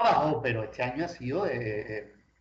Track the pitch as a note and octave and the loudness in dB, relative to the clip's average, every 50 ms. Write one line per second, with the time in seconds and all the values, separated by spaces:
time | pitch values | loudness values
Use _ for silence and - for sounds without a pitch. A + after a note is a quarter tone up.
0 | - A3+ - - D3+ D#3 D3+ B2 C3 B2+ A#2 A2 G#2+ G#2+ - - B2 B2+ C3 D3 | 4 6 6 6 4 4 2 2 0 0 0 0 -2 -4 -4 -4 -4 -2 -2 -2
1 | E3+ E3+ - - B2 B2 C#3+ F3+ G3+ F3 B2+ A#2+ A#2+ G#2+ G#2+ G#2 G#2+ A2+ A2 G#2+ | -4 -4 -6 -6 -6 -2 -2 0 0 0 -2 -2 -2 -4 -4 -4 -6 -6 -8 -8
2 | G#2 - - _ _ _ _ _ | -10 -12 -16 _ _ _ _ _